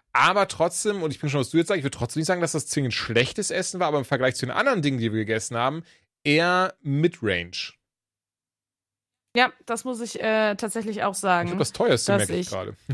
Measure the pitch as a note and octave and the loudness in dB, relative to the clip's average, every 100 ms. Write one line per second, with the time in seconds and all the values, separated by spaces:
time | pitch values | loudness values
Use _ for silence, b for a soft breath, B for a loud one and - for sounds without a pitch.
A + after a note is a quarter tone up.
0 | b B2 D3+ F#3+ F#3+ - E3+ E3+ G#3+ G3+ | b 4 4 4 0 0 -2 0 -2 -2
1 | D#3+ C3+ D3+ C#3+ B2 E3 E3+ G3 C#3 - | -2 -4 -2 -2 2 0 2 0 -2 -4
2 | B2 - D#3 F3+ E3+ D#3 - - C3 A2 | -6 -4 -2 0 0 -2 -2 -2 0 -2
3 | - A2+ B2+ - G3+ E3+ F#3 F#3 F3 D3 | 0 2 2 0 -4 -2 -4 -2 0 0
4 | C3 C3+ B2+ B2 B2+ - C4 A#3 C#3+ C3 | 0 0 0 0 -4 0 2 2 0 0
5 | A2+ A2 G#2+ A2 - A#2 B2 D#3 E3 b | 0 -2 -2 -2 -2 -2 -2 -2 -12 b
6 | b _ D3 D3+ E3+ F3+ F#3 - - C#3 | b _ 2 2 4 2 0 -4 -4 2
7 | E3 - G#2+ F2+ F2 F2+ - - _ _ | 2 0 -2 0 -2 -10 -12 -14 _ _
8 | _ _ _ _ _ _ _ _ _ _ | _ _ _ _ _ _ _ _ _ _
9 | _ _ _ A#3+ B3 - - A#3 B3 A#3+ | _ _ _ 2 2 0 -6 -6 -4 -6
10 | A#3 - A3 A3 G#3+ G3+ A3 A3+ A3 G#3 | -6 -4 0 2 2 0 -4 -4 -6 -2
11 | - F#3 G3 F3 F3 F3+ - - A#3 B2+ | -2 -2 2 2 2 -2 -2 0 2 2
12 | - G3 C#3+ E3+ F3+ G2 F#2 G2+ _ | 2 2 2 -2 -4 -6 -8 -12 _